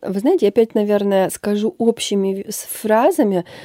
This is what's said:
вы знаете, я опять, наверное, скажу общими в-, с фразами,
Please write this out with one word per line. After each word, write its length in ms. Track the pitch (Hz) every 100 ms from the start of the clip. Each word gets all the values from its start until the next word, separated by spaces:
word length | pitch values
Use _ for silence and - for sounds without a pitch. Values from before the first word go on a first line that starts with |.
вы 180 | - 190
знаете, 260 | 254 370 202
я 40 |
опять, 240 | 220 226
наверное, 560 | 226 208 208 202 196 185
скажу 440 | - 208 208 220 -
общими 680 | 226 226 - 202 190 190 -
в-, 60 |
с 80 | -
фразами, 840 | - - 214 214 285 330 220 185 - -